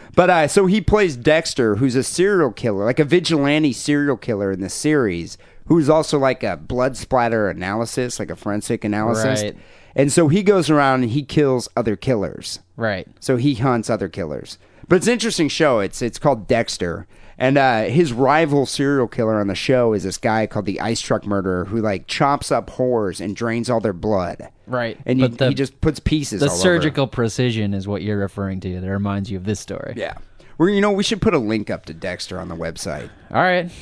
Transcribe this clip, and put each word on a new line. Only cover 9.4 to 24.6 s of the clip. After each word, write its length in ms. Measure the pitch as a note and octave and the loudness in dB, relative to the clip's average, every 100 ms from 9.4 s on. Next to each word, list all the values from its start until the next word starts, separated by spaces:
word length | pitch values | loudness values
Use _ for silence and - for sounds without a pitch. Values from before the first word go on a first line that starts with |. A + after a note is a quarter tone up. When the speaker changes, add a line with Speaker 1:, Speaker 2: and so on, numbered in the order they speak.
Speaker 2:
Right. 160 | G#2 - - - - - | -4 -8 -18 -20 -6 0
Speaker 1:
And 160 | C#3+ | 2
so 160 | F3 D#3 | 4 4
he 160 | F3+ | 4
goes 260 | G3 G3 D3 | 4 2 4
around 340 | D3+ C#3 C3 | 4 4 2
and 80 | A#2+ | 0
he 100 | C3+ | -2
kills 460 | C3+ D#3 C#3 B2+ - - | -2 2 2 2 -2 -4
other 180 | A#2 G2+ | -2 -2
killers. 640 | - A2+ F2 - - - _ - | -2 -2 -2 -8 -12 -14 _ -6
Speaker 2:
Right. 320 | A2+ F#2+ - _ | -4 -4 -8 _
Speaker 1:
So 160 | - B2+ | -2 2
he 180 | C#3 A#2+ | 2 2
hunts 340 | B2+ A#2+ G#2+ | 0 0 0
other 200 | G#2+ F#2+ | -2 -4
killers. 480 | G2 E2 C2 - - _ - - | -6 -8 -8 -10 -18 _ -20 2
But 80 | F3+ | 2
it's 100 | F#3+ | 4
an 60 | |
interesting 340 | A#3+ A3 F3 D3+ | 0 -2 0 0
show. 320 | - D#3 A#2 | 2 2 2
It's, 220 | F#2+ - | 0 -4
it's 180 | A#2+ - | -6 0
called 260 | D3 B2 F2+ | 0 0 2
Dexter. 640 | A#2+ A2+ - F2+ E2+ F2+ - - - | 2 2 -4 -4 -6 -10 -20 -20 -2
And, 200 | B2+ C#3 | 2 4
uh, 260 | C3 A2+ G2+ | 4 2 2
his 280 | C3+ E3 | 2 2
rival 540 | A#2 C3 D3+ E3 C#3+ B2+ | 2 4 4 4 2 0
serial 400 | - C#3+ C#3 A#2 | 0 0 2 0
killer 320 | - A2 G#2+ | 0 0 0
on 80 | G2+ | 0
the 80 | F#2 | -2
show 380 | - B2+ A#2 | 2 4 4
is 100 | G#2+ | 2
this 140 | F#2 F2+ | -2 -4
guy 280 | A#2 A2 G#2+ | 0 0 0
called 200 | A2 G#2 | -2 -4
the 140 | F#2 | -4
Ice 200 | G#2+ A#2 | -2 -4
Truck 240 | - A2+ G2+ | -2 -2 0
Murderer 400 | G2+ F#2 F2+ F2+ | -2 0 -2 -2
who, 160 | A2+ | -2
like, 240 | G#2+ F#2+ - | 0 -2 -6
chops 460 | - C#3+ C#3+ - | 0 0 0 0
up 180 | C3 G2 | -2 -2
whores 480 | - B2+ A#2+ G2+ E2+ | -4 -2 0 -2 -4
and 160 | F#2+ F#2+ | -8 -6
drains 320 | A#2 A#2 A#2 | -4 -4 -2
all 120 | A#2 | 0
their 140 | G#2+ | -2
blood. 560 | F2 G#2 G2+ F2 E2+ - - | -2 -2 0 -2 -8 -16 -20